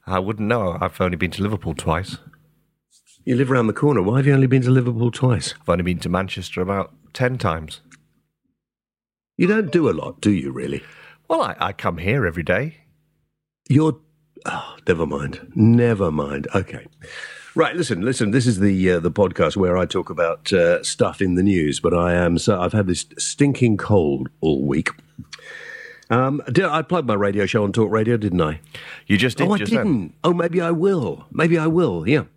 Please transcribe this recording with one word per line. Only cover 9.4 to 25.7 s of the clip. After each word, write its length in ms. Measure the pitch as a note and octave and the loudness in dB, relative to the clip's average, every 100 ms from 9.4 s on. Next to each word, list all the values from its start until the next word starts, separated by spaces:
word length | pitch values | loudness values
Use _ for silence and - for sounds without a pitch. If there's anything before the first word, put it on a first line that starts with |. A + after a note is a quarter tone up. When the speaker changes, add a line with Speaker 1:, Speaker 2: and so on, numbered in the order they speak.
| F3 | 2
Speaker 2:
don't 260 | G#3+ F#3 | 2 2
do 160 | E3+ C#3 | 2 2
a 40 | |
lot, 280 | D#2+ - - | 0 -6 -2
do 120 | G#2 | 2
you, 200 | G2 C2+ | 2 0
really? 300 | B1+ B1+ C#2+ - - - _ _ | -6 -6 -8 -10 -20 -20 _ _
Speaker 1:
Well, 160 | D#4+ | -2
I, 120 | C#3 - | -2 -2
I 120 | F#2+ | -6
come 280 | - G#2 E2 | -2 -4 -2
here 260 | F2 C3+ F#2+ | -2 0 0
every 160 | D#2+ | -2
day. 360 | D#2+ F#2 D3 - _ _ _ _ _ _ _ _ _ | -2 0 -2 -10 _ _ _ _ _ _ _ _ _
Speaker 2:
You're, 300 | B2 D#3 D3+ _ _ _ - - | 2 2 -2 _ _ _ -16 -12
oh, 300 | - - - - | -10 -12 -12 -4
never 180 | E2+ D#2+ | -2 -2
mind. 460 | C#2+ C#2+ - - | -6 -8 -10 -10
Never 560 | - G#2 A#2 A#2+ G#2+ F#2 | 2 4 6 2 0 -2
mind. 360 | D2+ C#2+ C#2+ D2+ G2 | -2 -4 -6 -4 -4
Okay. 320 | F#2 - - _ - - - - - | -4 -12 -18 _ -20 -16 -16 -18 -10
Right, 220 | - D#3+ F3+ | 0 0 0
listen, 260 | D#3+ F2+ | -4 -2
listen, 300 | A2 C3 A2 | -2 -2 0
this 160 | B2 A#2+ | 2 2
is 120 | G2 | 2
the, 340 | G2+ F#2+ F#2 | 2 2 2
uh, 60 | F2 | 2
the 120 | E2+ | 0
podcast 440 | D#2+ F#2+ F2 E2 G2+ | 0 0 2 -2 2
where 220 | F2+ F2+ | 0 0
I 80 | F2+ | 0
talk 240 | F#2+ E2+ | -4 -6
about, 420 | E2+ E2+ E2 - | -4 -2 -2 -2
uh, 300 | F#2+ E2+ E2+ | 2 2 2
stuff 380 | - - G#2 E2+ | -2 -2 -2 0
in 140 | F#2+ F2+ | 0 2
the 80 | |
news, 360 | G2 F#2 D2+ C#2 | 2 2 0 0
but 140 | E2 | 0
I 220 | E2+ F2 F2 | 2 2 2
am 240 | F2 E2+ | 2 0
so, 200 | - F#2+ | 0 0
I've 140 | F2 | 0
had 140 | G#2+ F#2+ | 0 0
this 180 | F2 - - | -2 -6 -10
stinking 580 | - - C#3+ B2+ A#2+ G2+ | -10 0 0 4 2 2
cold 520 | - G#2 D2+ C#2 C2 _ | 2 2 2 -2 -6 _
all 240 | D#2+ C#2 C#2+ | -2 0 0
week. 240 | C#2+ - - _ - - - - - - | -2 -2 -8 _ -20 -20 -20 -20 -18 -18